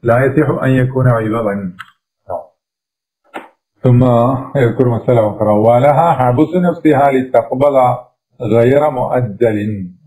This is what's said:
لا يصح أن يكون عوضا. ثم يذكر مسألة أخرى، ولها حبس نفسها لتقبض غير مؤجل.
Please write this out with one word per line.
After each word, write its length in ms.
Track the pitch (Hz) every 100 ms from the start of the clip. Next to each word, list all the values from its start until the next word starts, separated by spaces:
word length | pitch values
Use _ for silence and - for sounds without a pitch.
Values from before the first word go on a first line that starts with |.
لا 220 | 120 120 135
يصح 380 | 143 143 165
أن 60 | 131
يكون 380 | 131 127 131 127
عوضا. 680 | 117 110 110 110 101 95 87 - _ _ _ - 87 - _ _ _ _ _ _ _ _ - - _ _ _
ثم 200 | 127 123 127 117 120 135 - 139
يذكر 340 | 120 - 127
مسألة 460 | 117 - 117 107 -
أخرى، 140 | 104
ولها 640 | 104 110 120 143 139 151
حبس 420 | 156 127 123 156 180
نفسها 560 | 175 165 156 139 143
لتقبض 880 | 131 131 120 - 131 143 135 123 - - _ _ -
غير 480 | 120 117 117 143 151
مؤجل. 1000 | 131 123 127 117 98 117 104 104 101 90 -